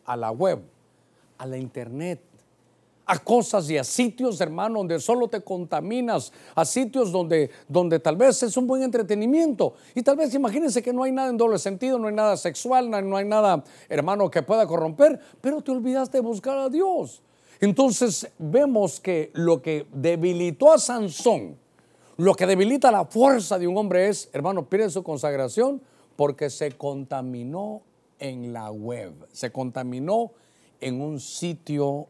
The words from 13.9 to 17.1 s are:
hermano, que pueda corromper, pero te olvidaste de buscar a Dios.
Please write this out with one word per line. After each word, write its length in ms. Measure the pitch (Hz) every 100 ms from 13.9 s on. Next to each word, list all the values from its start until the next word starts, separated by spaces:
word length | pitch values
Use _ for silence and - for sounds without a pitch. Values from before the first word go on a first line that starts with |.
hermano, 400 | 151 151 202 190
que 120 | 170
pueda 240 | 135 220 190
corromper, 540 | 165 160 156 311 269 - _
pero 180 | 254 302
te 100 | -
olvidaste 460 | 254 240 262 262 269
de 60 |
buscar 340 | 233 214 254 269
a 140 | 269
Dios. 500 | 294 381 339 139